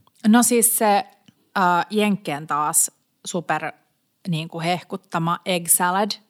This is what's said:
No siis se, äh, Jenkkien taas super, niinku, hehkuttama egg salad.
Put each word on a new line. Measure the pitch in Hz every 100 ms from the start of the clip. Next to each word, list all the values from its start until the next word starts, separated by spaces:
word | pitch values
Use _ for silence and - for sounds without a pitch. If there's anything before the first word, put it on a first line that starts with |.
| _ _ 214
No | 240
siis | 233 240 214 -
se, | 214 202 - _ _ _ _ 202
äh, | 180 175 -
Jenkkien | 208 208 190 - 143 160
taas | 147 151 165 - - _ _ -
super, | 175 165 156 156 - _ _ _ _ 185
niinku, | 156 165 170
hehkuttama | 170 180 - 196 - 170 165 175 -
egg | 180 170
salad. | - 180 190 214 -